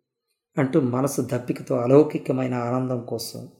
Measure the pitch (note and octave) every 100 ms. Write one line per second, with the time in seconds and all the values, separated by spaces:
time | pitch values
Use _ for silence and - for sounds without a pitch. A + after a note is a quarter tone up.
0 | _ _ _ _ _ - C3 E3 B2+ B2
1 | C#3 - A#2+ B2 - - - C3 A#2+ C#3+
2 | D3+ D#3 - C3 B2+ B2 A#2+ B2+ B2+ B2
3 | A2+ A2+ - A#2 B2